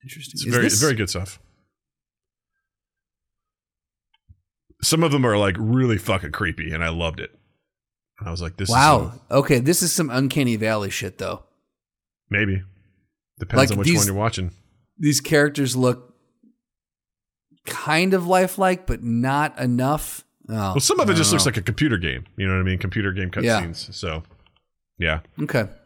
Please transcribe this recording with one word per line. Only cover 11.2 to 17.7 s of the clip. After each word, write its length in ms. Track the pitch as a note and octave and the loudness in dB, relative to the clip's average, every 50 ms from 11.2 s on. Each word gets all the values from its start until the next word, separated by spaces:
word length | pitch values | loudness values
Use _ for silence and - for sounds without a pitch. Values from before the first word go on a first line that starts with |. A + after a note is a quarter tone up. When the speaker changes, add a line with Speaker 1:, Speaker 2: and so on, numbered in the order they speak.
| F#2+ F#2 F2+ F2 - _ _ _ _ _ _ _ _ _ _ _ _ _ _ _ _ _ | -8 -8 -8 -10 -12 _ _ _ _ _ _ _ _ _ _ _ _ _ _ _ _ _
Speaker 2:
Maybe. 320 | G#2 G2+ G#2+ G2 F#2+ F#2+ F#2 - _ _ _ _ _ _ _ _ _ _ _ _ _ - | -2 -2 0 0 -2 -4 -6 -10 _ _ _ _ _ _ _ _ _ _ _ _ _ -14
Depends 200 | G2+ - - C3 | -10 0 2 2
Speaker 1:
Like, 120 | C3+ C3+ | 4 4
Speaker 2:
on 60 | - - | 2 0
which 100 | B2+ D#3 | 2 2
Speaker 1:
these 100 | E3+ G3+ | 4 4
Speaker 2:
one 80 | - | 2
you're 80 | G2+ F#2+ | 2 0
watching. 380 | G2+ G#2+ A2+ - - F#2 F2 - _ _ _ _ _ _ _ _ - | 0 -2 -2 -2 -4 -8 -8 -8 _ _ _ _ _ _ _ _ -2
Speaker 1:
these 220 | D#3 D3 C#3+ - | 0 2 2 0
characters 540 | - - D#3+ D3 D3 D3 C#3+ D3 C#3 B2+ A2+ | 0 2 4 4 4 4 2 0 -2 0 2
look 380 | B2+ B2+ B2+ B2 B2+ - _ _ _ _ _ _ _ _ _ _ _ _ _ _ _ _ _ _ _ _ _ _ _ _ _ _ _ _ _ _ _ _ | 2 2 2 2 0 -8 _ _ _ _ _ _ _ _ _ _ _ _ _ _ _ _ _ _ _ _ _ _ _ _ _ _ _ _ _ _ _ _
kind 480 | - | -10